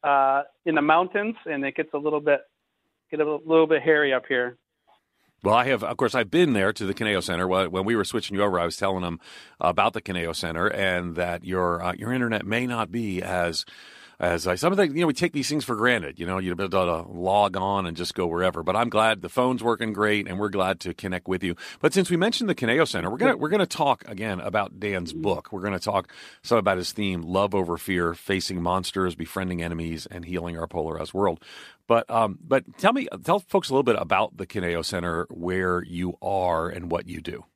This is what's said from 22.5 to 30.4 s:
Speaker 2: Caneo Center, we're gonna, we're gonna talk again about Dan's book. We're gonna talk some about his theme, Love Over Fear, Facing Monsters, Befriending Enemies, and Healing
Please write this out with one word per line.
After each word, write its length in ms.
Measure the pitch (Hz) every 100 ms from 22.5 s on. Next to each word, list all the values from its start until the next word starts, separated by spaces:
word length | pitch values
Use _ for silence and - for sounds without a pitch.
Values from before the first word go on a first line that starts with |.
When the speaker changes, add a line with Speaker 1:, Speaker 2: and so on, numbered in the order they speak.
Speaker 2:
Caneo 320 | 170 117 135 160
Center, 240 | 95 85
we're 60 | 117
gonna, 200 | 247 135
we're 120 | 151
gonna 180 | 208 180
talk 380 | - 143 127 -
again 320 | 101 110 92
about 400 | 101 101 98 -
Dan's 340 | 101 95 85
book. 360 | - 90 87 -
We're 120 | 98
gonna 180 | 98 92
talk 320 | - 98 92 - - -
some 160 | - 120
about 180 | 98 92
his 160 | 87
theme, 300 | - 101 90
Love 300 | 82 92 101
Over 240 | 98 87 85
Fear, 380 | - 90 85
Facing 480 | 85 - 98 - 92
Monsters, 540 | 85 92 90 98 92 82
Befriending 440 | 82 98 92 87
Enemies, 460 | 85 85 82 80 -
and 180 | 90
Healing 320 | 85 87